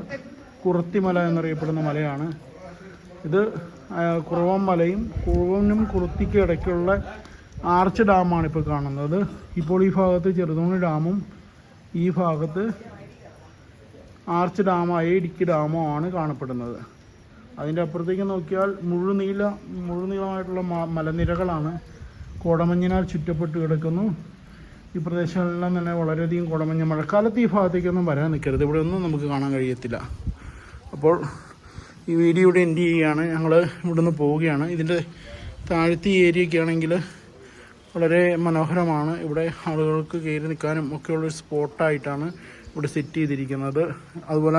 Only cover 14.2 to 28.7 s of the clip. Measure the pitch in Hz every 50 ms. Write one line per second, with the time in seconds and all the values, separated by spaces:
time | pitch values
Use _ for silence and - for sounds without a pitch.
14.2 | - - 170 170 180 180 - - 190 190 180 175 175 175 175 165 165 170 185 190
15.2 | 175 165 - - 185 175 165 151 151 151 160 165 165 151 147 147 165 180 180 175
16.2 | 156 151 139 123 143 127 127 123 120 117 117 - 113 - - - - - - -
17.2 | - - - - - - - - 143 151 156 175 170 156 156 170 165 175 185 190
18.2 | 196 196 190 185 160 147 190 190 196 202 196 196 170 175 175 175 180 196 202 196
19.2 | 190 196 196 202 208 202 202 - - - 185 180 175 175 175 180 185 190 196 196
20.2 | 196 190 190 190 185 180 185 185 185 175 170 170 165 165 165 160 156 160 160 170
21.2 | 170 160 170 170 185 185 165 156 151 156 170 160 - - - - - - - -
22.2 | - - - - - 170 165 160 170 170 175 175 180 185 185 190 185 - - 160
23.2 | 151 180 165 151 170 156 151 170 160 156 160 151 160 160 165 185 214 214 156 -
24.2 | - - - - - - - - - - - - - - - 180 156 170 170 175
25.2 | 170 - - 185 180 175 175 175 180 180 180 175 170 170 170 170 165 160 156 160
26.2 | 170 165 175 175 175 160 160 156 156 156 160 160 160 160 156 156 156 - 196 208
27.2 | 220 226 208 240 233 180 170 208 190 175 175 180 170 180 180 185 180 165 143 139
28.2 | 151 165 156 143 - 147 131 131 147 147